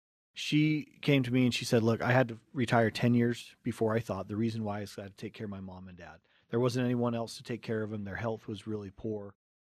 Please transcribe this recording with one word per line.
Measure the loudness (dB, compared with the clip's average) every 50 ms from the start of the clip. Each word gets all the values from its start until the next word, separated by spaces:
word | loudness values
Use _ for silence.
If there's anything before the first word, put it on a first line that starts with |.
| _ _ _ _ _ _ _
She | -10 -4 0 2 4 4 4 2 0 -2 -6 -12 _ 2
came | 4 4 4 4
to | 4 4
me | 4 4
and | 4 4
she | 0 0
said, | 2 2 4 4
"Look, | 4 2 2
I | 2 4 4
had | 4 4 2
to | 0 -8 -14 _ -4
retire | -2 0 2 4 4 4 4
ten | 2 2 2 4 4
years | 4 4 2 0 -2 -8 -14 -20 _ _
before | -8 -2 0 0 2 2
I | 0
thought. | 0 -2 -4 -6 -4 -4
The | -2
reason | -2 0 0 -2 -2 -4
why | -4 -4 -6 -8
is | -10 -10 -12
I | -14
had | -14 -14
to | -12 -14
take | -12 -10
care | -10 -10
of | -10
my | -8 -10
mom | -10 -12 -12 -14 -16 -16
and | -18 -18
dad. | -18 -18 -20 -20 _ _ _ _ _ _
There | 0 2
wasn't | 2 2 2 2 0
anyone | 2 2 2 0 0 0
else | -2 -4 -6 -8 -12
to | -8
take | -8 -8 -8 -4
care | -4 -2 -2 -2
of | -4
them. | -6 -6 -6
Their | -6 -6
health | -4 -4 -4 -4 -4 -6
was | -8 -10 -8 -6 -6
really | -6 -6 -6 -10
poor." | -12 -8 -6 -6 -6 -6 -8 -12 -16 _ _ _ _ _ _ _ _